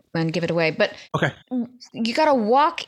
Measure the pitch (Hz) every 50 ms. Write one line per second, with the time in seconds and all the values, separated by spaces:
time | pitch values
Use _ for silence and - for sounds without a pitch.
0 | _ _ - 165 165 160 156 175 170 165 165 170 165 160 156 - 214 - - -
1 | - - - 147 165 143 - - _ _ 254 247 226 - - - - - - -
2 | 226 226 233 302 311 302 277 247 208 208 247 269 302 330 320 - -